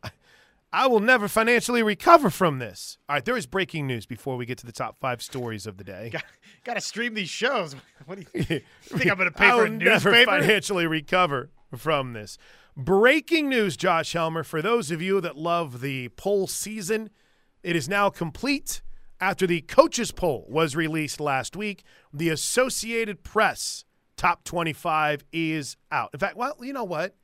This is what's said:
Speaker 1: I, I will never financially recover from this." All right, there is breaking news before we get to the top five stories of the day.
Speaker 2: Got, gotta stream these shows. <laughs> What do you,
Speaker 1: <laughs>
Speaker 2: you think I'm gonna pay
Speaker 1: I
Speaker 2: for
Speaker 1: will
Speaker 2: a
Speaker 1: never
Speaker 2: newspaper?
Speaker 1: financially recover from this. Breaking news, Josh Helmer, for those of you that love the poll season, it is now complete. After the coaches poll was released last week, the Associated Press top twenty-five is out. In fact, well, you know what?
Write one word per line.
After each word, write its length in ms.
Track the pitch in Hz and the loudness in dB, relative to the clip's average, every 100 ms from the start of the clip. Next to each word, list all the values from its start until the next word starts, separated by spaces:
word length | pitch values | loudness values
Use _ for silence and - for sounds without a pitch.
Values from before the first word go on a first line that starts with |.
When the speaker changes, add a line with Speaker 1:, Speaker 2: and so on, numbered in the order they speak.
Speaker 1:
I, 80 | - _ _ _ _ _ _ | -18 _ _ _ _ _ _
I 140 | 175 262 | 2 4
will 120 | 226 | 4
never 260 | 208 254 208 | 6 4 4
financially 560 | - 220 240 - 240 | 0 4 2 2 2
recover 460 | 214 208 - 339 254 | 2 2 8 8 8
from 300 | - 180 135 | 2 0 0
this." 400 | 117 90 - - - | -8 -10 -16 -18 -4
All 60 | |
right, 100 | 143 | -4
there 120 | 135 247 | -2 -4
is 100 | 143 | -2
breaking 400 | 190 180 160 139 | -4 -4 -4 -4
news 180 | 120 | -4
before 320 | - 117 - 127 | -6 -10 -8 -6
we 80 | |
get 140 | 120 123 | -6 -10
to 80 | 120 | -12
the 60 | |
top 280 | - 120 - | -10 -10 -6
five 220 | 131 123 | -6 -6
stories 440 | - 131 120 110 107 | -8 -8 -8 -8 -10
of 120 | 95 | -14
the 60 | |
day. 260 | 95 95 117 | -16 -14 -10
Speaker 2:
Got, 140 | 160 - _ - _ | -12 -12 _ -20 _
gotta 160 | - 226 | -8 -8
stream 340 | - 202 240 | -6 -6 -6
these 160 | 220 175 | -6 -8
shows. 440 | - 233 262 165 135 | -2 -2 0 -4 -10
<laughs> 260 | - _ 147 | -20 _ -16
What 120 | 196 | -16
do 80 | 160 | -10
you, 100 | - - | -6 -4
Speaker 1:
<laughs> 20 | |
Speaker 2:
you 100 | 151 - _ | -4 -6 _
think 280 | - 214 - | -8 0 0
I'm 60 | 196 | 2
gonna 140 | 185 | -2
pay 160 | - 202 | 4 4
Speaker 1:
I 60 | |
Speaker 2:
for 40 | 240 | 6
Speaker 1:
will 80 | |
Speaker 2:
a 60 | 214 | 4
Speaker 1:
never 400 | - 180 - 202 | 4 4 4 6
Speaker 2:
newspaper? 200 | 240 240 | 6 6
Speaker 1:
financially 560 | 190 160 208 - 196 165 | 4 4 2 2 0 0
recover 640 | 160 151 185 175 139 131 _ _ | -2 0 2 4 0 -6 _ _
from 380 | 123 151 151 131 | -6 0 0 -2
this. 240 | 117 104 - - - _ - | -10 -14 -18 -20 -20 _ -10
Breaking 720 | 127 190 233 302 - 330 285 | 2 6 8 6 4 0 2
news, 280 | 254 202 139 | 2 2 0
Josh 360 | 185 165 156 | 0 2 0
Helmer, 300 | 170 165 165 | -2 -2 -4
for 180 | 151 160 | -4 -4
those 300 | 180 233 151 | 0 0 0
of 100 | 165 | -4
you 200 | 185 196 | 0 0
that 140 | 170 139 | -2 -6
love 440 | 165 170 160 123 | -2 -2 -2 -6
the 280 | 135 131 123 | -6 -6 -8
poll 360 | - 196 202 190 | -8 -2 -2 -2
season, 640 | - 196 214 175 220 220 _ _ _ _ _ | -6 -8 -8 -4 -4 -4 _ _ _ _ _
it 140 | 175 170 | -4 -2
is 120 | 135 | 0
now 220 | 202 202 | 2 2
complete. 720 | - 165 - 262 285 - - - - - - | 0 -8 -4 -4 -4 -4 -8 -8 -12 -16 -4
After 260 | 190 185 190 | -4 0 0
the 160 | 175 | 0
coaches 480 | - - 311 - 220 | 0 2 2 0 -6
poll 340 | - 175 120 - | -4 -4 -4 -4
was 260 | 135 160 139 | -2 -2 -2
released 440 | 160 156 151 - | -4 -4 -6 -6
last 360 | 147 - - 175 | -4 -4 -6 -8
week, 280 | 208 196 _ _ _ | -8 -10 _ _ _
the 160 | 143 165 | -4 -2
Associated 960 | 151 - - 254 - 220 233 226 202 | -2 -2 0 0 -2 -6 -4 -4 -8
Press 600 | - 214 202 117 - - - _ _ - | -4 2 2 0 -8 -10 -16 _ _ -2
top 280 | 185 - | 0 0
twenty-five 800 | - 170 165 147 175 156 151 147 _ | -4 -4 -4 -4 -2 0 0 -2 _
is 440 | 165 160 156 131 - _ | -6 -4 -4 -8 -14 _
out. 200 | 147 110 | -4 -4
In 60 | 143 | -4
fact, 180 | 196 165 | -6 -4
well, 200 | 247 302 | -8 -8
you 120 | 240 | -10
know 120 | 277 | -8
what? 300 | 208 156 185 _ | -6 -4 -6 _